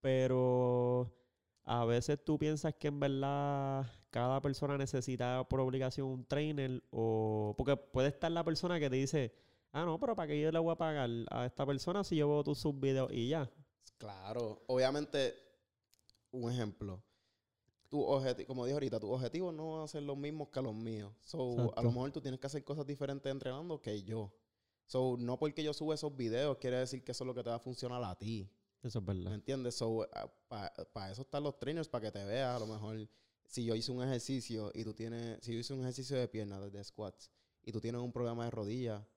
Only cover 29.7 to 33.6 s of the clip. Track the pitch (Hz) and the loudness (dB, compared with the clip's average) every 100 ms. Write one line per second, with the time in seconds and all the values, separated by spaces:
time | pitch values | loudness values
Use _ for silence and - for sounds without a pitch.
29.7 | 117 113 113 - - 107 _ _ 113 95 | 0 0 2 0 -4 -10 _ _ -8 -8
30.7 | - 82 - 95 101 135 143 147 139 127 | -8 -10 -8 -8 -8 -6 -2 -2 -4 -4
31.7 | 165 156 123 107 101 98 113 131 123 110 | -4 -2 -4 -4 -6 -2 0 0 0 -2
32.7 | 110 104 110 107 _ _ _ _ - | -6 -6 -6 -8 _ _ _ _ -4